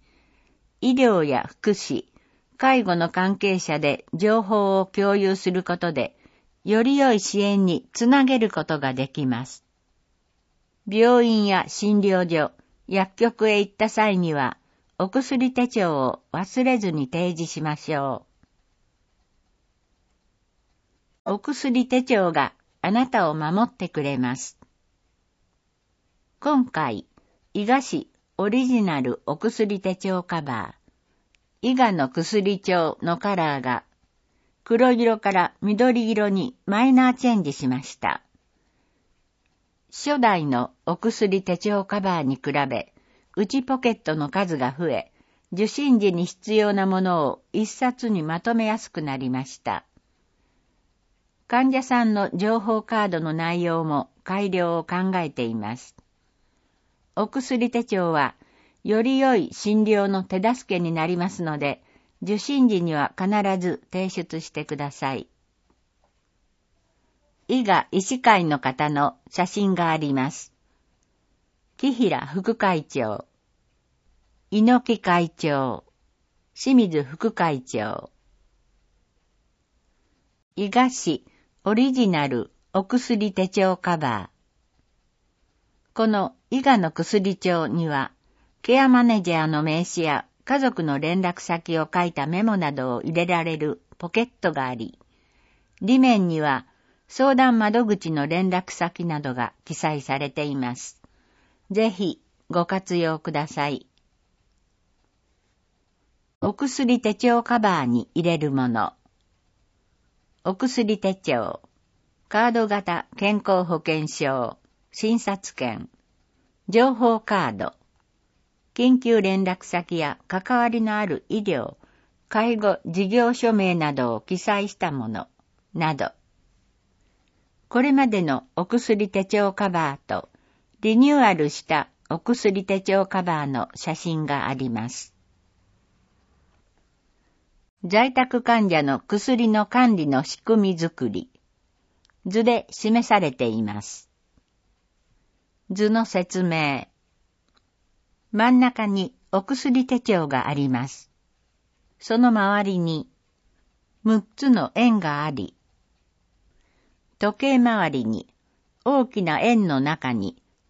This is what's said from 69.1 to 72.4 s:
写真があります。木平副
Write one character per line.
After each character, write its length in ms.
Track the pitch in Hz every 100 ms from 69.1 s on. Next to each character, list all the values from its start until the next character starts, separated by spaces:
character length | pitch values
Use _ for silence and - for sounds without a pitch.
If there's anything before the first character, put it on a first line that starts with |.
| - -
写 180 | - 175
真 280 | 208 202 175
が 160 | 170
あ 60 | 160
り 160 | 151
ま 180 | 135 131
す。 220 | - - _ _ _ _ _ _ _ _ _ _ _ _ -
木 160 | 269
平 340 | 233 214 135 135
副 300 | 175